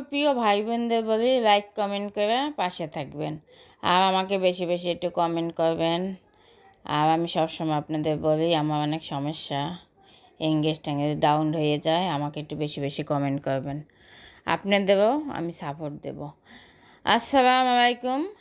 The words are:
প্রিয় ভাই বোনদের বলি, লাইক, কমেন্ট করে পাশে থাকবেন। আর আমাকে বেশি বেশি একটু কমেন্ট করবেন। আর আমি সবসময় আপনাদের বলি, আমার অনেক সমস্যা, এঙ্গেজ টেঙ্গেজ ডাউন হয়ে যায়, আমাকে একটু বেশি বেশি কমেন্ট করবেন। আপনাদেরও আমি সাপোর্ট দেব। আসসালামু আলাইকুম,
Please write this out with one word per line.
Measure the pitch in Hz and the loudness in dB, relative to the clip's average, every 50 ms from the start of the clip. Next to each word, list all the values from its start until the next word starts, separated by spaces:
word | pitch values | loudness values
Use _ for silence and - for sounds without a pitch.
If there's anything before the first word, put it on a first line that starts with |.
প্রিয় | 285 - 285 285 294 294 277 | 2 -2 -2 0 2 2 2
ভাই | 247 233 208 202 202 | 2 2 2 2 2
বোনদের | 214 220 233 233 233 233 233 226 226 | 0 -2 -2 -2 -2 0 0 0 0
বলি, | 214 220 220 233 254 262 254 | 0 0 2 2 2 2 4
লাইক, | 233 214 202 208 202 - - | 4 4 4 4 2 -2 -6
কমেন্ট | - 208 202 202 202 202 202 202 | -4 -4 -4 -4 -4 -6 -6 -4
করে | 214 208 208 226 254 277 302 294 | -2 0 0 0 0 -2 -2 -4
পাশে | - 190 180 - - 175 175 | -4 -4 -4 -4 -6 -8 -8
থাকবেন। | - 165 139 143 139 147 156 151 156 156 - _ - - - - _ _ | -6 -8 -8 -8 -8 -8 -6 -6 -8 -8 -12 _ -20 -20 -20 -20 _ _
আর | - 214 180 180 | 0 2 4 4
আমাকে | 190 190 190 185 190 185 202 190 | 4 4 2 2 0 0 0 2
বেশি | 185 185 180 180 180 | 2 2 0 0 -2
বেশি | 165 175 175 175 180 | -2 -2 -2 -2 -4
একটু | 170 170 - 175 | -4 -2 -4 -4
কমেন্ট | 175 180 170 165 170 165 165 170 165 | -2 0 0 0 0 -2 -4 -4 -2
করবেন। | - 165 165 165 165 165 165 170 170 185 190 185 - _ _ _ _ _ _ _ _ - - _ _ - | 0 0 0 0 0 0 0 0 0 -2 -4 -6 -10 _ _ _ _ _ _ _ _ -20 -20 _ _ -8
আর | - 147 147 151 156 | -4 0 2 4 4
আমি | 160 165 170 165 | 4 2 2 0
সবসময় | - 175 160 160 - - 170 156 156 147 | 0 0 0 0 -2 -4 -2 -2 -2 -2
আপনাদের | 151 - 156 156 151 160 151 | -2 -4 -4 -2 -2 -2 -2
বলি, | 147 165 156 156 156 160 170 170 | 0 2 2 2 2 2 2 2
আমার | 151 151 151 151 151 | 2 2 0 0 0
অনেক | 151 147 151 160 156 | 0 -2 -4 -4 -6
সমস্যা, | - 143 139 139 147 156 151 - - 147 139 143 156 175 175 - _ _ _ _ - - _ _ _ _ - | -6 -6 -6 -4 -4 -6 -6 -8 -6 -4 -4 -4 -4 -6 -10 -16 _ _ _ _ -20 -20 _ _ _ _ -4
এঙ্গেজ | 165 156 156 156 151 156 156 156 | -2 0 2 2 2 0 0 -2
টেঙ্গেজ | - 156 143 143 147 151 151 151 | -4 -4 -2 -2 0 -2 0 2
ডাউন | 160 151 147 151 156 156 151 | 4 4 4 4 2 0 0
হয়ে | 165 151 151 147 147 | 0 0 0 0 0
যায়, | - 160 160 170 185 185 | 0 0 0 0 0 0
আমাকে | 156 143 147 - - 156 | -2 -2 -4 -4 -6 -8
একটু | 147 - 160 | -10 -8 -6
বেশি | 143 151 147 - 147 | -6 -6 -4 -4 -4
বেশি | 139 135 135 - | -6 -4 -4 -6
কমেন্ট | 147 - 151 143 143 139 139 139 - | -4 -2 -2 0 0 0 -2 -2 -2
করবেন। | 139 135 135 123 143 139 151 151 _ _ _ _ - - - - - - - - | -2 -2 -2 -2 -6 -8 -8 -10 _ _ _ _ -20 -20 -20 -20 -20 -20 -10 -4
আপনাদেরও | - 165 170 - 196 202 202 202 185 202 190 208 220 262 302 311 285 | -2 -2 -2 0 0 0 2 4 4 4 4 4 4 2 0 -2 -4
আমি | - - 165 170 | -6 -6 -6 -6
সাপোর্ট | 165 - 180 151 143 156 160 147 147 151 | -8 -8 -8 -8 -8 -8 -8 -10 -10 -10
দেব। | - 143 135 147 147 143 - _ _ - - - - - _ _ - - - _ - | -10 -10 -10 -10 -10 -12 -14 _ _ -20 -20 -20 -20 -20 _ _ -20 -20 -18 _ 0
আসসালামু | - 202 233 - - - 269 254 254 254 254 254 254 | 2 2 2 2 2 4 6 6 6 6 4 4 4
আলাইকুম, | 247 247 240 247 240 240 254 254 254 277 320 392 427 _ | 4 4 4 4 2 0 -4 -4 -2 -2 -4 -4 -8 _